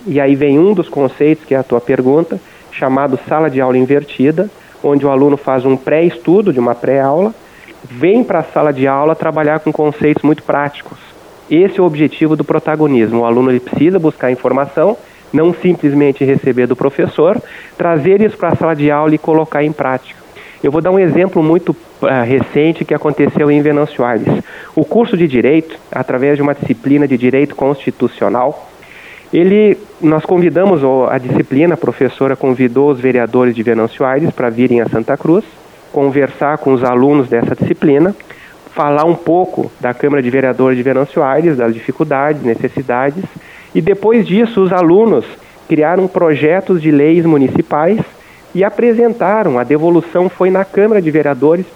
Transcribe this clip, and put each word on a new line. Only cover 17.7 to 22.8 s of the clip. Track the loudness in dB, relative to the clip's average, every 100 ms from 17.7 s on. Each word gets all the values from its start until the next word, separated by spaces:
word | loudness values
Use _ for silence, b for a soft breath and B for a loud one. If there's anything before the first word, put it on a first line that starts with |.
| -6
trazer | -2 0 2 2
isso | 2 0
pra | -4
sala | -2 -2
de | 0 0
aula | 0 0
e | 0
colocar | 0 0 0 -2
em | -2
prática. | -2 -4 -4 -8 -20 -20 B B B
Eu | -2
vou | 0
dar | 0
um | 2
exemplo | 2 2 0 0
muito, | 2 2 0 -6 -8 -6
ah, | -2 0
recente | 0 0 0 0 0 -2